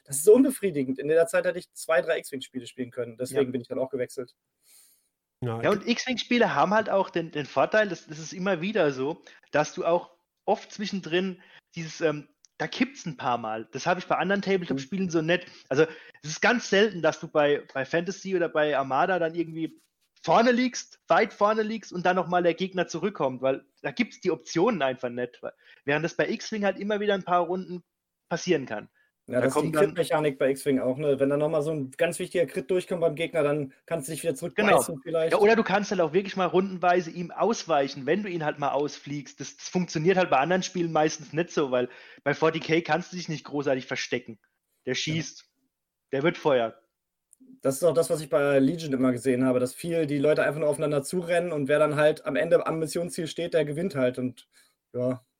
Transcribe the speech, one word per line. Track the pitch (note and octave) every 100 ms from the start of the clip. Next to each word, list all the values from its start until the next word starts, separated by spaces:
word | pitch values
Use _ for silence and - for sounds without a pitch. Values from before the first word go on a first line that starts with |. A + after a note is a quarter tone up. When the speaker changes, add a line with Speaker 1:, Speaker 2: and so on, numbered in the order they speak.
| -
Speaker 1:
das | C#3
ist | -
so | A#3
unbefriedigend. | C4+ - G3+ D3 C3 C3
In | C#3+
der | E3 E3
Zeit | F#3 F3
hätte | F3
ich | -
zwei, | - - E3
drei | D#3+ D#3+
X-Wing-Spiele | - C3+ C3 C3 A#2
spielen | - B2
können, | B2+ A#2+ A#2
deswegen | B2+ C3+ B2+
Speaker 2:
Ja. |
Speaker 1:
bin | B2+
ich | A#2+
dann | B2+
auch | B2+
gewechselt. | C3 B2 - B2 _ _ _ _ - _ _ _ _ _ -
Speaker 3:
Ja, | B2+ A2+
Speaker 2:
Ja, | C3
Speaker 3:
ich | G#3
Speaker 2:
und | -
X-Wing-Spiele | A#3+ - B3 - A#3+ G#3+ C#3+
haben | E3
halt | G#3+ G#3+
auch | G3 F#3
den, | F3 E3
den | D3 C3+
Vorteil, | - D#3+ G#3+ G#3+
das, | E3 -
das | D#3
ist | D#3+
immer | F#3+ F#3 F#3
wieder | F3+ G#3+ D#3
so, | B2+ C3+ E3 - - _
dass | C#3+ D3+
du | - E3+
auch | E3+ - _ _ _ -
oft | G#3 -
zwischendrin | - G3+ G3 E3+ E3+ F#3+ F3+ - - _ -
dieses, | D#3+ -
ähm, | E3 D3 C#3+ _ _ -
da | D#3
kippt's | - B3+ - -
ein | -
paar | C#3 B2
Mal. | A2+ A2 A2
Das | C3+ E3
hab | F3
ich | -
bei | C3+
anderen | E3+ G3+
Tabletop-Spielen | F#3+ G3 F3 C4 C3+ G3 F#3+
Speaker 1:
Mhm. |
Speaker 2:
so | E3
nicht. | D#3 F3 - - -
Also, | C3+ D#3+ - - -
es | D3
ist | D#3
ganz | G#3 A#3+ -
selten, | G3 A3 F3+
dass | D#3 D3+
du | D#3+
bei, | D#3+ D3 D3 -
bei | C#3 C3
Fantasy | E3 F3 F#3 F#3+ F#3
oder | E3
bei | D#3 D3+ C#3
Armada | C3+ C3+ F3 F#3
dann | E3 E3+
irgendwie | E3 D#3+ D#3 - _ _ _ _
vorne | - E3+ A#3
liegst, | A#3+ B3+ - - _ -
weit | E3+ A3+
vorne | - G#3 A3
liegst | G#3+ A3 -
und | F3+ F3+
dann | F3+
noch | E3
mal | F3+
der | F3 E3
Gegner | F#3+ F#3 E3+
zurückkommt, | E3 F#3 G3 C#3 B2+
weil | C3 C#3 - _
da | D3
gibt's | - A#3 -
die | F#3
Optionen | D#3+ - E3 G3+ G#3
einfach | C3+ B2+ B2+
nicht. | A#2+ B2 - B2 - _ - -
Während | D3
das | D#3+ -
bei | D#3
X-Wing | A3 - A3 G3+
halt | G3
immer | G3+ G#3+
wieder | G#3
ein | G3
paar | F3+ F3+
Runden | E3+ F#3 F3 F3+ - _ _ _ -
passieren | E3+ - D#3+ B2+
kann. | G#2+ G#2+ _ _ _ -
Speaker 1:
Ja, | B2
Speaker 2:
Da |
Speaker 1:
das | C3
ist | C#3
die |
Speaker 2:
kommen | D#3
dann | D3+ D3+ E3
Speaker 1:
Crit-Mechanik | D#3 D#3+ D3+ C3+
bei | C#3
X-Wing | C3+ - C3
auch, | B2+ B2+
ne? | D3+ C3+
Wenn | C#3
da | C#3+
noch | D3+
mal | D#3+
so | D3
ein | D#3 C3
ganz | - E3 E3+
wichtiger | F3+ F#3 D#3
Crit | - -
durchkommt | F#3 F3+ F3+
beim | E3 D3+
Gegner, | E3 E3
dann | D3 D3+ C3+ - -
kannst | E3 C3
du |
dich | D#3+
wieder | E3+
Speaker 2:
Genau. | C#3 E3+ - G3+ C#3
Speaker 1:
zurückbeißen | B2+ D#3
vielleicht. | F3 E3 D#3+
Speaker 2:
Ja, | F3+
oder | G#3 A3
du |
kannst | - F#3+ G3+
halt | G3
auch | E3
wirklich | D#3+ G3+ F#3+
mal | F3+
rundenweise | E3+ G3 F#3 F3+ F3+ E3
ihm | E3+ F3
ausweichen, | - F#3 A3+ - D3+ C#3 C#3+ C3
wenn | F3+
du | G#3
ihn | F3 D3+
halt | D3
mal | C#3+
ausfliegst. | C3 D3 - - D3 C#3 -
Das, | C3+ -
das | -
funktioniert | F#3 F3 E3 D#3 F#3
halt | F3+
bei | C3+
anderen | C#3+ F#3
Spielen | F3+ F#3 E3+
meistens | D#3+ D#3 - C#3
nicht | C#3+ F3
so, | - C#3+
weil | B2 B2 - - -
bei | -
forty | C#3 D#3+ D#3+
K | - D#3+
kannst | E3+ D#3 F3
du | F3+
dich | E3
nicht | D3+
großartig | - C#3+ C#3+ C3 B2+
verstecken. | B2+ - B2 - A2 _ _ _ _ -
Der |
Speaker 1:
Ja. | B2+
Speaker 2:
schießt, | - D#3+ - - - _ _ _ _ _ -
der | C3+
wird | D3+ F3
feuern. | D#3 C3 A2+ - _ _ _ _ _ _ - -
Speaker 1:
Das | C3+ C3+
ist |
auch | E3+
das, | D#3 E3
was | D#3+
ich | D#3
bei | D#3 C#3+ C#3
Legion | C3+ E3+ D#3+
immer | C3 C3
gesehen | A#2+ C3+ B2
habe, | C3 B2+
dass | B2 -
viel | F3 E3 D3+
die | D3
Leute | C#3+ D3+
einfach | D3 D3
nur | D3+
aufeinander | D3+ D3+ D3
zurennen | C#3+ F3+ E3+ F3 F3
und | D3+ C3+
wer | D3+
dann | D3+ D3
halt | D3+ D#3 -
am | F3
Ende | E3 E3+ -
am | D#3+
Missionsziel | D#3 F3 E3+ - D#3+
steht, | - E3+ E3+
der | D3
gewinnt | D3 F#3+ C#3+
halt. | B2+ B2
Und | B2+ - - _ _ _ _ B2
ja, | B2 B2 _ _